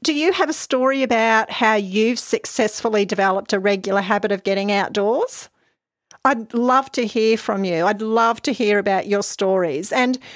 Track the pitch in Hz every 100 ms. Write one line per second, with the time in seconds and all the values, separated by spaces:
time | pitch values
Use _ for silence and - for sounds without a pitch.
0 | - 294 330 359 311 - - 262 262 269
1 | 254 226 226 220 220 - 220 214 190 208
2 | 226 233 - - - - 214 - 226 214
3 | 202 202 190 190 - 202 202 196 196 196
4 | 190 202 208 196 196 196 202 202 185 214
5 | 202 277 494 - - _ _ _ _ _
6 | _ - 262 233 220 233 247 262 262 -
7 | 226 226 220 226 - 202 190 165 180 208
8 | 220 226 233 226 294 226 208 208 196 190
9 | - 202 - - 190 190 170 139 202 254
10 | 247 254 -